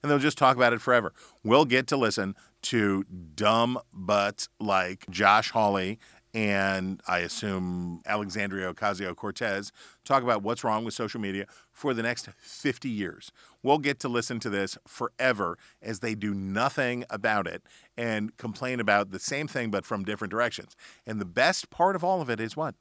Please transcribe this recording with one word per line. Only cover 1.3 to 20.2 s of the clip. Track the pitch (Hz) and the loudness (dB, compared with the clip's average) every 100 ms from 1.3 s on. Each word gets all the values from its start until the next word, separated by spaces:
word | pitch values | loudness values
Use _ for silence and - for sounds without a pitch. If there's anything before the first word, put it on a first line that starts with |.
| _ | _
We'll | 107 131 147 | 6 6 8
get | 127 127 | 2 2
to | 139 | 2
listen | 113 104 98 98 - _ | 2 2 -2 -6 -18 _
to | - 117 104 98 95 90 82 | -2 2 4 2 -2 -10 -14
dumb | 76 104 113 120 123 - | 2 4 4 2 -2 -8
butts | - 92 101 101 - - _ | -10 0 2 2 -2 -12 _
like | 107 95 90 95 - | 0 2 0 -6 -10
Josh | 90 101 107 110 | 4 6 6 4
Hawley | 113 104 98 92 110 - - _ | 0 2 2 -2 -6 -14 -20 _
and, | 113 104 98 98 95 95 95 - | -2 0 2 2 0 -4 -6 -2
I | 90 | -2
assume, | 87 - 104 95 90 90 87 85 - | -2 -4 -4 -2 -2 -4 -6 -8 -4
Alexandria | 104 101 101 101 98 92 | -4 -4 -6 -4 -4 -6
Ocasio-Cortez | 85 104 95 95 87 104 - 113 98 104 - - _ | -4 -4 -2 -6 -6 -10 -6 -4 -4 -6 -16 -20 _
talk | - 139 | 0 0
about | 123 107 | 2 0
what's | 101 117 | 0 -2
wrong | 117 107 | -2 -2
with | 113 | -4
social | - 107 120 | -6 -6 -4
media | 101 98 98 - _ | -4 -4 -6 -14 _
for | - 143 | -6 -2
the | 120 | 0
next | 113 120 - - | -2 -4 -10 -20
fifty | - - 143 127 139 | -18 -4 -4 -2 -6
years. | 107 92 - - _ - _ | -4 -4 -8 -20 _ -20 _
We'll | 131 151 | 2 2
get | 143 131 | 2 -2
to | 135 | -2
listen | 120 - 120 | -2 -2 -6
to | 110 | -4
this | 101 98 - - | -2 -4 -6 -16
forever | - 120 - 131 107 90 85 - _ | -8 -8 0 0 0 -2 -6 -16 _
as | 110 113 | -10 -6
they | 117 107 | -4 -4
do | 104 | -2
nothing | 98 95 101 131 - 127 123 117 | -4 -2 0 0 0 -2 -2 -8
about | 107 110 107 87 | -2 0 0 -2
it | 90 _ - _ - | -8 _ -20 _ -6
and | 117 110 107 - | -2 -2 -4 -6
complain | 117 104 127 123 | -10 -6 -4 -2
about | 107 101 101 | 4 4 2
the | 92 | -6
same | - 143 151 | -6 -6 -6
thing | 131 113 | -4 -2
but | 101 - | -4 -4
from | 107 | -6
different | 95 104 | -4 -6